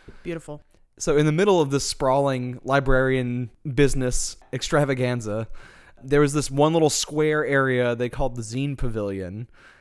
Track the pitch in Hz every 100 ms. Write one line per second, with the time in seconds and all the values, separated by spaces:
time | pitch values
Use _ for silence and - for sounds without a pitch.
0 | - - - 165 - 147 - _ _ -
1 | - 147 151 151 208 180 143 139 - -
2 | 135 135 139 131 123 127 - 139 131 131
3 | 131 131 123 123 120 - 151 123 143 139
4 | 127 - - - - 131 - 156 143 127
5 | 127 123 107 107 113 - - - - -
6 | 135 143 147 147 135 135 151 165 156 -
7 | - 151 156 151 131 139 131 127 123 120
8 | 123 - 135 123 110 123 139 135 127 113
9 | 101 98 92 101 123 - - -